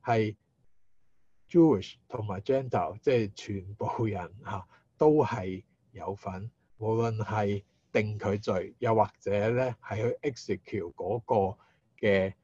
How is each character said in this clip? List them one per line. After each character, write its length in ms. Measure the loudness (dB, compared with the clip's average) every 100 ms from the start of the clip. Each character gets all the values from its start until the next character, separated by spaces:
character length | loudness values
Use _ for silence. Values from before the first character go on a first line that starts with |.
係 320 | 2 2 0 -4 _ _ -20 -20 -20 -20 _ _ _ _ _
Jewish 460 | 6 8 6 0 -14 _
同 180 | -8 -6
埋 140 | -8
Gentile， 560 | 0 0 2 -2 -2 -2
即 100 | 2
係 200 | 2 2 -6
全 380 | -8 -8 -8
部 320 | -8 -6 -2 -2
人， 260 | -2 -8 -12 -10
嚇， 220 | -10 -10 -20 _ _
都 260 | 4 6 2
係 380 | 0 -4 -8 -12 _ _
有 220 | -12 -10 -8
份， 340 | -8 -8 -10 _ _ -8
無 160 | -2
論 240 | 0 0 -2
係 460 | -2 0 0 -2 -6 _ _
定 260 | -2 -2 -2
佢 220 | -2 -2
罪， 320 | -2 -2 -4 -4
又 160 | 0 2
或 140 | 2 _
者 300 | -2 0 0
呢， 260 | 0 -2 -4
係 120 | -8 -4
去 320 | -2 -2 -6
execute 640 | -6 -6 -6 -4 -8 -8
嗰 260 | -8 -4 -4 0
個 320 | 2 2 -4 _ _ _ _
嘅 340 | 2 2 2 -4